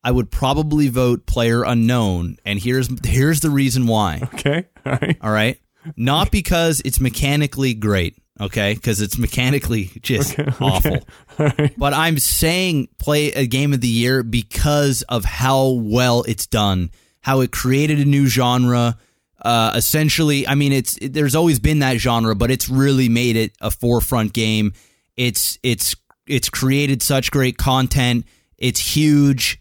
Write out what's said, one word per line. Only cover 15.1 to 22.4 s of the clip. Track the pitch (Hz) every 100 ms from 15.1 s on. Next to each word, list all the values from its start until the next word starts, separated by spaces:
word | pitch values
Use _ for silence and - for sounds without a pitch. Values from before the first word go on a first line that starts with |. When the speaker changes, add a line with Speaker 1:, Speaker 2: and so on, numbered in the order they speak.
| 120
Speaker 1:
how | 92 - 131 135 135
well | 127 110 117 127 120
it's | - 107 -
done, | 113 101 92 85 - _ _
how | - 135
it | 123
created | - 127 135 151 147
a |
new | 143 139 139
genre. | 117 123 123 123 123 120 113 _ _ _ _
Uh, | - 117 113
essentially, | 117 - 151 156 - 156 139 -
I |
mean, | 139 143
it's, | 139 - -
it, | 131
there's | 143 147
always | 151 170 135
been | 156 156
that | 135 123
genre, | 127 117 113
but | 104